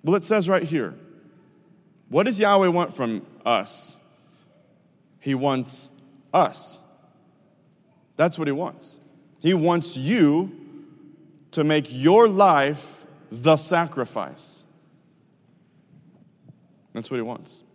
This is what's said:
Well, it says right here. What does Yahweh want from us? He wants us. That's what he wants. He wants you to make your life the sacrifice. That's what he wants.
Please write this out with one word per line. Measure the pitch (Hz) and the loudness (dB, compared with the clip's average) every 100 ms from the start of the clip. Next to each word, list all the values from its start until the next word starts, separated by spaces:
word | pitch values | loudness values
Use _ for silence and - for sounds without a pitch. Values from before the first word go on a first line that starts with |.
Well, | 147 | 0
it | 196 | -2
says | - 214 175 | 0 0 2
right | 190 | 0
here. | 170 156 107 - - - _ _ _ _ _ _ _ _ _ | 0 -4 -4 -10 -20 -20 _ _ _ _ _ _ _ _ _
What | - | 0
does | 208 202 | 0 0
Yahweh | 202 202 185 | 4 4 4
want | 175 170 | 2 -2
from | - 120 107 - - - | -4 -6 -6 -10 -8 -2
us? | 113 98 - - - _ _ _ _ _ _ _ _ _ _ _ _ | -2 -2 -10 -10 -14 _ _ _ _ _ _ _ _ _ _ _ _
He | 143 | -6
wants | 135 139 131 120 - - _ - _ _ | -2 0 -2 -6 -10 -12 _ -20 _ _
us. | 180 147 - - - _ _ _ _ _ _ _ _ _ _ _ _ _ - | 0 0 -2 -12 -12 _ _ _ _ _ _ _ _ _ _ _ _ _ -2
That's | 165 165 | -2 0
what | 151 | -6
he | |
wants. | 139 175 - - - _ _ _ _ | -4 -8 -12 -20 -20 _ _ _ _
He | 160 | 0
wants | 185 160 170 - 131 | 2 2 0 -2 -8
you | 135 233 151 156 190 - - - - - - - - _ _ | -2 4 4 4 -2 -10 -20 -20 -20 -20 -20 -20 -20 _ _
to | - | -2
make | 151 151 139 | 2 0 -2
your | 127 143 202 226 | 0 6 8 6
life | 190 196 151 139 147 - - - - - | 6 4 4 2 -4 -12 -20 -20 -20 -18
the | 113 135 156 | -2 2 2
sacrifice. | - 170 170 135 120 113 78 - - - - _ _ _ _ _ _ _ _ _ _ _ _ - _ _ _ _ - - _ _ _ | 2 -2 -2 -6 -6 -6 -10 -12 -18 -18 -20 _ _ _ _ _ _ _ _ _ _ _ _ -20 _ _ _ _ -20 -20 _ _ _
That's | 117 117 | -16 -8
what | 127 | -8
he | |
wants. | 113 120 - - _ | -8 -12 -16 -20 _